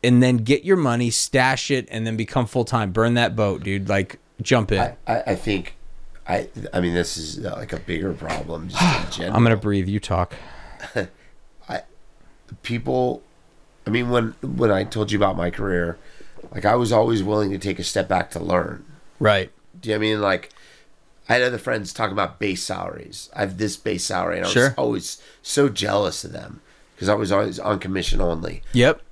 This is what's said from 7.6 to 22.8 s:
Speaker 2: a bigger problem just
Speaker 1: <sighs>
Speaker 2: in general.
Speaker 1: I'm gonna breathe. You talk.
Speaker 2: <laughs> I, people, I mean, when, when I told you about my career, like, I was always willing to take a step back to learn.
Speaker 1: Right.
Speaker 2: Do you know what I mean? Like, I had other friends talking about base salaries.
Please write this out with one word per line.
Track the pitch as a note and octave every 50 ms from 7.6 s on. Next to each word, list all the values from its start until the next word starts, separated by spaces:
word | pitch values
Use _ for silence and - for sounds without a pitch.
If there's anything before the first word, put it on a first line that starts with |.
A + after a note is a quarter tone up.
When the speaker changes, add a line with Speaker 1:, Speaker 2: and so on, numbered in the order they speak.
| - - -
Speaker 2:
a | -
bigger | - - F2 D#2+ F2+ F#2+ E2
problem | - D#2+ D#2+ D#2+ D#2 D#2 D#2+ E2 D#2+ E2 -
just | - -
Speaker 1:
<sighs> | F3+ F3 C3+ - -
Speaker 2:
in | -
general. | - - F2 F#2 -
Speaker 1:
I'm | -
gonna | A#2+ A#2 A2+ G2+
breathe. | G#2+ G#2 G2+ G2 F2+
You | F#2+ G2+ G2+
talk. | - - F#2 F2 F2+ - - - - - - - - - - - - - -
Speaker 2:
<laughs> | A#2 F#2+ F2+ - _ - - - - - - _ - - -
I, | - - - - - - - - _ _ - - - _ _ - - -
people, | - - A#2+ A2+ - C3+ B2+ B2+ B2+ B2 - - - _ _ _ _ _ _ - - _ _ _ -
I | G2+
mean, | G#2+ A#2+ A#2+ A#2+
when, | B2 A#2+ A2+ A2 G#2+ -
when | - C3 B2+ A#2+ A#2 A2
I | G2+ F#2+ G2+
told | - - A2 G#2+ G#2
you | G#2+ G2
about | G2+ G2 F2+
my | E2+ E2+ F2+
career, | - - A2+ G2 F2+ F2 F2 E2+ E2+ - - - - - - - - - - -
like, | - G2 -
I | G#2 A#2
was | B2 A#2+ G#2
always | A#2 A2 A#2 A2+ A#2 G#2
willing | F#2 G2+ G#2+ G#2+ G#2 G2
to | G2 F#2
take | - G2+ F2+ F2+
a | F2+
step | - - G2+ F2+ -
back | F#2+ F2+ F2 -
to | - E2+
learn. | E2+ E2+ F2+ F2 E2 E2 - - - - - - - - _ -
Speaker 1:
Right. | - G#2+ G#2 F#2+ F#2 - - _ _ - - F2+
Speaker 2:
Do | - A2
you | G#2+
know | G#2+
what | G#2+
I | A2
mean? | G#2+ G#2
Like, | G#2 G2 F#2+ F2+ - - - - - - - - - _ - _ _ _ _ - - -
I | A#2
had | B2
other | B2 B2 B2 A2+
friends | - B2+ A#2+ A2 G2+ F#2
talking | - - A2+ G2+ G2
about | G#2 F#2+ E2+ - -
base | G#2+ G2+ F2+ F2
salaries. | - - F#2 F#2